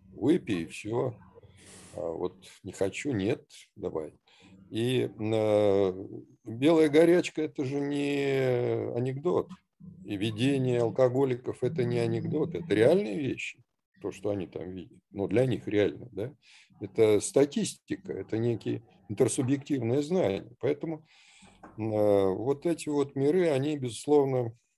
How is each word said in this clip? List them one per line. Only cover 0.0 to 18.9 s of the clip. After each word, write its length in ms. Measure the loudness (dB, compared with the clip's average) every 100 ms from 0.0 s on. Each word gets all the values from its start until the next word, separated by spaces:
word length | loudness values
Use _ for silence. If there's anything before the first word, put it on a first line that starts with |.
| -20
"Выпей" 500 | -4 2 2 0 -4
и 40 | -4
все. 480 | -10 -6 -4 -4 -6 -18 -20 -20 -20 -20 -20 -18
А 160 | -10 -10
вот 240 | -6 -8 -8 -20 -18
"Не 100 | -16
хочу", 400 | -4 -4 -4 -4
"Нет, 320 | -2 -2 -4 -8 -20 -20 -10
давай". 360 | -8 -6 -10 -14 _ _ -20 -20 -10
И, 400 | -4 -2 0 -2 -4
э, 880 | -2 0 2 4 4 4 2 0 -8 -14 -16 _
белая 440 | -14 0 4 6 6
горячка — 540 | 6 6 6 2 -4
это 220 | -6 -4
же 160 | -4 -2
не 1120 | -2 -2 -2 -2 0 0 2 2 0 -2 -2
анекдот. 540 | -2 -4 -2 -2 0 -2 -10 _ _ -20 -18
И 120 | -8 -4
видение 640 | -2 0 0 2 2 2
алкоголиков — 800 | 0 4 2 4 0 0 -6 -4
это 220 | -4 0
не 140 | 0 0
анекдот, 560 | 0 -2 -2 -2 -4
это 200 | -4 -2
реальные 440 | 4 6 4 2 -4
вещи, 440 | -4 -4 -8 -12 _ _ _ _
то, 80 | -10
что 200 | -6 -4
они 160 | -4 -6
там 240 | -8 -10
видят. 280 | -10 -14 -20 _
Но 160 | -6 0
для 200 | 2 2
них 200 | 0 -2
реально, 420 | 2 2 0 -10
да? 200 | -10 -10 -10 _ -20 _ _
Это 400 | -8 2 4 4
статистика, 920 | 2 2 2 2 -4 -6 _ -10 -8
это 260 | -10 -6 -2
некие 440 | -2 -2 -4 -6 -8